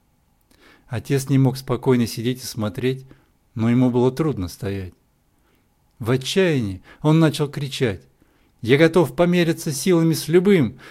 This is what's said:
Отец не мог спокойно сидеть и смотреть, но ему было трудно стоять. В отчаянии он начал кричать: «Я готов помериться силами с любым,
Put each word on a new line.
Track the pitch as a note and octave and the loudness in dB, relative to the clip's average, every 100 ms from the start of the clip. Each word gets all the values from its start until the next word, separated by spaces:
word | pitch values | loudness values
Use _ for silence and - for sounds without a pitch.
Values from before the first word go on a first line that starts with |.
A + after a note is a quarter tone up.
| _ _ _ _ _ _ _ _ - | _ _ _ _ _ _ _ _ -10
Отец | A#2 - C#3 C3+ | -10 -4 -4 0
не | C3+ | 2
мог | C3 C3 | 2 -2
спокойно | - A#2+ C3+ B2 A2 | -6 -4 0 0 0
сидеть | - A#2 B2+ | -4 -6 -6
и | - | -10
смотреть, | A2+ G#2+ - B2+ C3 - _ _ _ _ A2+ | -6 -6 -4 -6 -6 -12 _ _ _ _ -4
но | A#2 | 0
ему | A#2+ B2+ | 2 2
было | A#2+ C3 | 2 0
трудно | C3 D#3 G2+ F2+ | 0 -4 -4 -8
стоять. | - G2+ G2 F2+ - _ _ _ _ _ _ _ _ _ - | -8 -8 -8 -10 -16 _ _ _ _ _ _ _ _ _ -10
В | A2+ | -4
отчаянии | C3 - G3 F3+ C#3 G2+ F#2 - - | -4 -2 0 0 0 -4 -8 -14 -4
он | D3+ D#3+ | 2 4
начал | D#3 C3+ C#3 | 4 0 -4
кричать: | C#3 C3+ - A#2+ F#2 _ _ _ _ _ - | -6 -8 -4 -4 -4 _ _ _ _ _ -6
«Я | A2 C#3 | 2 4
готов | E3 F3+ C#3 - | 4 4 2 2
помериться | F3 F3 E3 E3 E3 | 2 2 2 -2 -4
силами | C3 F#3+ E3+ E3 | -4 2 2 2
с | C#3+ - | 0 2
любым, | F3 G3 F#3 A2 - - | 2 4 4 2 -4 -20